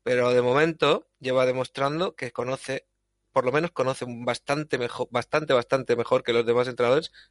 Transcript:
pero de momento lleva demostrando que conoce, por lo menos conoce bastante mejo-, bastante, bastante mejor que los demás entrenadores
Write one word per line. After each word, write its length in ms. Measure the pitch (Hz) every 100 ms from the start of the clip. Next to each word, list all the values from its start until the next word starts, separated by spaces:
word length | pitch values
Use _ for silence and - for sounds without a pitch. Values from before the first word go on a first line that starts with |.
pero 280 | 120 123 123
de 100 | 123
momento 680 | 123 139 165 156 147 196 - _
lleva 260 | 127 127
demostrando 680 | 127 127 123 - 139 156 190
que 180 | - 123
conoce, 540 | - 120 131 - 135 _ _ _ _ _
por 140 | 135
lo 60 | 127
menos 180 | 143 170
conoce 340 | - 131 135 123
bastante 680 | 117 120 117 - 143 151 127
mejo-, 300 | 120 - 123
bastante, 420 | 120 - 151 151
bastante 420 | 127 117 135 123
mejor 280 | 117 113 127
que 100 | 120
los 120 | 117
demás 220 | 113 120 123
entrenadores 440 | 120 120 139 160 -